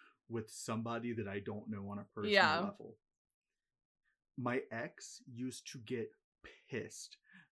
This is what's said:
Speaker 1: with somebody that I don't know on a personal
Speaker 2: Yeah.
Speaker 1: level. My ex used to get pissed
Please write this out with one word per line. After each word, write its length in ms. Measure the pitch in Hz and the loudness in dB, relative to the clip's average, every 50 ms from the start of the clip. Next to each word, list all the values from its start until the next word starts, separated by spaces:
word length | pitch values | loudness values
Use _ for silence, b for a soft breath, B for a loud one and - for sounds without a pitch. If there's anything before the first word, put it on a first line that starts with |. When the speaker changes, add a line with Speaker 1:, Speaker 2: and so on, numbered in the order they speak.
| b b b b _ - | b b b b _ -4
Speaker 1:
with 220 | 113 117 110 - | -4 -2 -2 -4
somebody 600 | - - - - 113 113 113 113 117 117 117 120 113 | -6 -6 -4 -2 0 0 0 0 0 0 0 0 0
that 160 | 110 104 98 | 0 0 0
I 100 | 98 104 | -2 -2
don't 300 | 98 110 104 107 107 - | -2 -2 -4 -4 -4 -4
know 200 | 107 101 98 98 | -4 -4 -4 -4
on 80 | 101 101 | -4 -6
a 60 | 101 - _ | -6 -6 _
personal 200 | 107 104 208 208 | 0 4 6 8
Speaker 2:
Yeah. 240 | 196 180 156 156 170 | 10 10 10 8 6
Speaker 1:
level. 360 | 190 196 - - - - - - _ _ _ _ _ _ _ _ _ _ _ _ _ _ _ _ _ _ _ _ _ _ _ _ _ _ _ | 4 0 -2 -6 -10 -14 -14 -18 _ _ _ _ _ _ _ _ _ _ _ _ _ _ _ _ _ _ _ _ _ _ _ _ _ _ _
My 260 | - 123 120 123 131 - - 120 | -2 0 2 2 2 0 0 -4
ex 500 | 113 127 165 - - - - - - - - 120 | -4 -4 -6 -8 -12 -14 -14 -14 -16 -14 -12 -8
used 380 | 117 127 131 117 - - - - | -4 -4 -4 -4 -6 -10 -10 -12
to 60 | 139 | -10
get 320 | 110 104 127 117 110 - - _ _ _ _ _ - - - - - - | -6 -2 -2 -2 -2 -2 -6 _ _ _ _ _ -20 -20 -20 -20 -12 -6
pissed 500 | 131 113 107 104 - - - - - b b b b 185 b b | -4 -4 -4 -4 -8 -10 -12 -12 -14 b b b b -20 b b